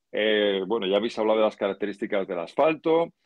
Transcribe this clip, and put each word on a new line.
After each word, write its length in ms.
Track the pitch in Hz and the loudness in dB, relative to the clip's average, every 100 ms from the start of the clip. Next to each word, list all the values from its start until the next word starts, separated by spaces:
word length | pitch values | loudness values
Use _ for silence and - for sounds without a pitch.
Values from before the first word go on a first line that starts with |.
| _ | _
Eh, 520 | - 107 107 104 98 92 | -2 0 2 2 0 -2
bueno, 200 | 113 95 | -2 2
ya 100 | 101 | 0
habéis 220 | 113 - | 0 0
hablado 200 | 110 110 | 0 2
de 40 | 107 | 2
las 100 | - | 0
características 720 | 101 98 104 98 107 101 95 | -4 -2 -6 -6 -4 -4 -4
del 120 | 90 | -6
asfalto, 720 | 82 - 156 151 160 165 170 - | -4 0 0 2 0 0 0 -6